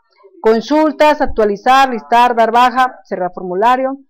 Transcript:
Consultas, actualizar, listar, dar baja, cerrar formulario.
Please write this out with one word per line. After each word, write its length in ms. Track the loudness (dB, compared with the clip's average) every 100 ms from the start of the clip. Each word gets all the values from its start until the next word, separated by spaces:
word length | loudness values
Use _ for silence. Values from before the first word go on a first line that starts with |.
| _ _ _ _
Consultas, 800 | 0 0 0 0 0 2 2 2
actualizar, 680 | -2 -2 -2 -2 0 2 2
listar, 480 | -4 -2 2 2 2
dar 160 | 0
baja, 480 | 2 2 0 -2 -6
cerrar 300 | -10 -8 -8
formulario. 640 | -8 -8 -2 0 0 -2 -8